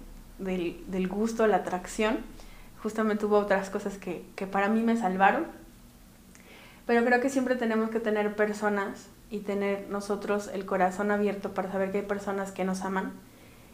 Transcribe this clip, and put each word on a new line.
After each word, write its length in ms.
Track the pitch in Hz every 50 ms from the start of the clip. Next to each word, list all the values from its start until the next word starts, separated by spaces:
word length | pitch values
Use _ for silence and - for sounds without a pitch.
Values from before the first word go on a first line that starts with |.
| - - - - - - - -
del, 440 | 196 190 185 185 175 175 - - - -
del 200 | 185 185 185 185
gusto, 400 | 196 202 220 226 226 233 220 214
la 100 | 190 180
atracción. 640 | 185 - 185 180 - - - - 214 214 254 - - - - - - - - - - - - - -
Justamente 420 | 214 214 - 220 220 208 208 214
hubo 120 | 208 208 208
otras 320 | 202 202 196 190 190 190
cosas 280 | - 208 - 202 196 -
que, 280 | - 180 170 - - - -
que 120 | - 196 190
para 200 | 190 196 202 202
mí 140 | 220 226
me 160 | 226 233 226 226
salvaron. 480 | 208 185 185 190 190 202 226 277 339 - - - - - - - - - - - - - - - - - - - - - - - - - - - - -
Pero 180 | 240 233 233
creo 160 | 254 247 240
que 80 | 262 269
siempre 260 | 269 269 254 247 254
tenemos 360 | 240 240 226 220 220 220 220
que 80 | 226 220
tener 360 | 226 214 214 214 208 208 208
personas 720 | - 214 214 208 208 214 208 202 202 196 220 254 - - - - - - -
y 100 | 220 202
tener 480 | 196 208 202 202 202 202 196 196 - -
nosotros 600 | 196 202 202 - 208 196 - - 202 208 202 - -
el 120 | 190 190
corazón 460 | - 202 185 180 185 185 - 202 208
abierto 420 | 208 202 208 202 196 202 - 196 -
para 180 | 196 185 185
saber 200 | - 190 196 190
que 80 | 190 202
hay 60 | 202
personas 460 | - 202 202 - 208 196 196 190 190
que 140 | - - 185
nos 160 | 190 190 185
aman 320 | 190 190 190 190 190 185 - - - - - - - - - - - -